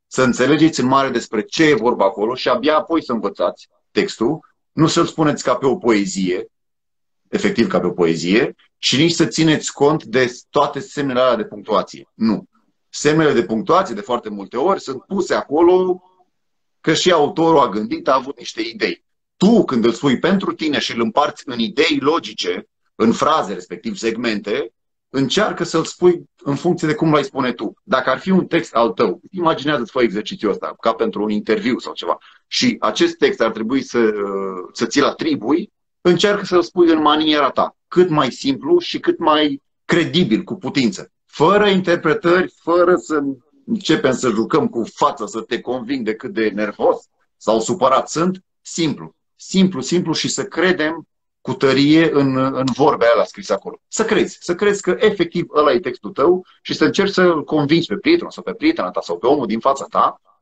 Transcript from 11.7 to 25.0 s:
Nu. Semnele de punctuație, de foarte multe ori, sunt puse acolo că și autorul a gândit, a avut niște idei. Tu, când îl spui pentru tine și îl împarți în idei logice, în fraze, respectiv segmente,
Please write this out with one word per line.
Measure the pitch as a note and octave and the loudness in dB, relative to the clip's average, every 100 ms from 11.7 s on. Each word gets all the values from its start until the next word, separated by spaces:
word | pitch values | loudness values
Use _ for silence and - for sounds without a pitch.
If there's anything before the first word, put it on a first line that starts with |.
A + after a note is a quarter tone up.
| G2 F2 C#2 - | -2 -2 -10 -20
Nu. | - A2 G2 - _ _ _ _ | -2 0 0 -6 _ _ _ _
Semnele | - D3 D#3 D3+ | -4 0 2 2
de | A2+ | 2
punctuație, | - A2 F#2+ E3+ B2+ G#2 | 0 -4 0 0 0 -6
de | |
foarte | G#2 A#2 A2 | -6 -6 -6
multe | G2+ F#2+ A#2 | -12 -10 -4
ori, | E3+ F#3+ | -2 -2
sunt | - C3 | -4 -12
puse | - G3 - | -6 -4 -2
acolo | A#2 - D3 F3 F#3 F#3 F3+ - _ _ _ _ _ _ _ | -2 -2 2 4 4 2 -4 -8 _ _ _ _ _ _ _
că | - | -2
și | D3+ F#3 | 0 4
autorul | E3+ D3 - E3 D#3 | 4 2 2 4 4
a | A#2+ | 2
gândit, | G2+ A2 E3 - | 0 -6 -4 0
a | C3 | 0
avut | B2+ - | -2 -12
niște | - A#2 | -12 -8
idei. | A2+ A2 G#2 - _ _ _ _ | -8 -4 -4 -4 _ _ _ _
Tu, | F#3+ A#3 - | 4 4 4
când | A#2+ A2+ | 2 2
îl | |
spui | A2+ C#3+ B2 | 2 0 0
pentru | E3 G3 G3 | 2 0 -2
tine | D#3+ D#3 C3 | -4 -4 -2
și | - A#2 | -4 -2
îl | |
împarți | A2+ C#3+ D3 - - | -2 0 0 -4 -10
în | A#2+ | -6
idei | A2+ F#2+ E3 C#3+ | -2 0 0 2
logice, | C3+ D#3+ - - F#2 F#2+ - _ _ - | 0 0 -2 -8 -6 -6 -10 _ _ -2
în | A2+ | 0
fraze, | - C#3+ D#3 G2 | 2 2 0 -2
respectiv | F#2+ - F2+ A#2 G2 | -8 -12 -12 -10 -6
segmente, | A2+ A2 A#2+ G#2 G2+ B2 E3+ - _ _ | -4 -4 -4 -4 -4 -4 -6 -12 _ _